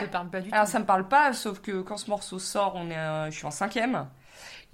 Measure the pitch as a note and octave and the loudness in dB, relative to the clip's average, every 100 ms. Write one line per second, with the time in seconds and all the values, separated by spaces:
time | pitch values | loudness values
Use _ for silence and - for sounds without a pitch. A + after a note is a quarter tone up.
0 | G#3 F3+ F3+ F#3 F#3+ G#3+ G#3 A#3 G3+ F#3+ | 8 -2 -4 -6 2 4 4 4 4 4
1 | F#3+ C#4 D4 A3+ A3 F#3+ - F#3+ F#3+ G#3 | 6 6 6 2 -4 -6 -6 -6 -4 -8
2 | - G3+ - F#3 - G#3 G3 F#3 E3+ D#3+ | -4 -6 -4 -8 -4 0 0 -2 -6 -4
3 | D#3+ D#3 D#3 D3+ D3 - G3 A3+ A#3+ G3 | -2 -2 -4 -6 -8 -4 -2 0 0 0
4 | C#3 - - - - - - | -4 -12 -20 -20 -18 -18 -6